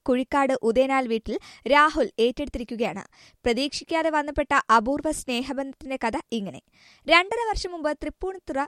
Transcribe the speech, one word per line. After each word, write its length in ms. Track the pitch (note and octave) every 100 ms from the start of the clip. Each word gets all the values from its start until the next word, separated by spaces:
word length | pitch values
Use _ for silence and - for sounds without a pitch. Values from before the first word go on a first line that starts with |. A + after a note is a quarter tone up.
കുഴിക്കാട് 520 | - B3 C4 C#4+ C4+ C4
ഉദയനാൽ 440 | A3+ A#3 C4 C4+ A#3+
വീട്ടിൽ 300 | A3+ G#3+ A#3+ - - A3
രാഹുൽ 420 | C#4+ D4+ D4+ G#3+ -
ഏറ്റെടുത്തിരിക്കുകയാണ്. 840 | A#3 - C#4+ - A#3 A3+ G#3+ F#3+ - _ - _
പ്രതീക്ഷിക്കാതെ 680 | A#3+ A#3 C#4+ - - E4 D#4+
വന്നപ്പെട്ട 420 | D4+ D4 D4 D4 C#4 -
അപൂർവ 380 | A3+ A3 D4 G#3
സ്നേഹബന്ധത്തിന്റെ 840 | - - A#3+ C4+ C4+ C4+ - C4 C4
കഥ 180 | A3+ C4+ -
ഇങ്ങനെ. 320 | A3+ G3 C3 _ _ _ _ -
രണ്ടര 340 | E4+ G4 A#4 A4+
വർഷം 260 | G4 F#4
മുമ്പ് 200 | F4 D4+
തൃപ്പൂണിത്തുറ 640 | D4 D4+ - F#4 F#4+ - C4+